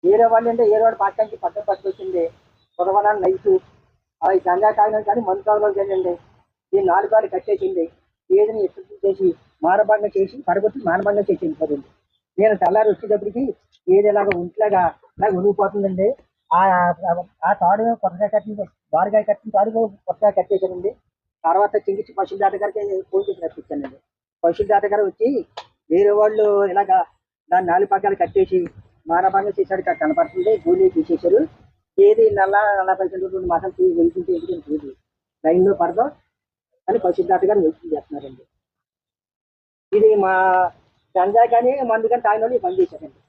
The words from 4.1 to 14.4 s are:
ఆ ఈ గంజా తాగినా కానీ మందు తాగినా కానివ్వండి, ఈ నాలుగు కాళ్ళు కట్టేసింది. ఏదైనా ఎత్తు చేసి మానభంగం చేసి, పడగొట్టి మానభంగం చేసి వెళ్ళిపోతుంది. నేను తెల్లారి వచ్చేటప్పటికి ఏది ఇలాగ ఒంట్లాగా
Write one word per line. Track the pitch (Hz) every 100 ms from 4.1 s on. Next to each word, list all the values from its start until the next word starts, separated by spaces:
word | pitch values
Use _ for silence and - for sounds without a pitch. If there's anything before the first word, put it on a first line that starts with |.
| _
ఆ | 170
ఈ | 190 185
గంజా | 180 208
తాగినా | 214 214 214
కానీ | 208 208
మందు | 214 196
తాగినా | 202 214 214
కానివ్వండి, | 202 196 190 180 175 _ _ _ _ _
ఈ | 392 381
నాలుగు | 339 415
కాళ్ళు | 220 -
కట్టేసింది. | - - 202 190 185 165 _ _ _ _
ఏదైనా | 196 214 440
ఎత్తు | 381 - 381 415 392
చేసి | 381 370 330 _ _
మానభంగం | 170 202 208 214 208 196
చేసి, | 190 262 -
పడగొట్టి | 185 214 269 175
మానభంగం | 180 196 202 202
చేసి | 175
వెళ్ళిపోతుంది. | - 151 - 285 - _ _ _ _ -
నేను | 214 202
తెల్లారి | 180 202 214
వచ్చేటప్పటికి | 202 208 208 202 233 269 - _ _ -
ఏది | 381 294
ఇలాగ | 208 196
ఒంట్లాగా | 175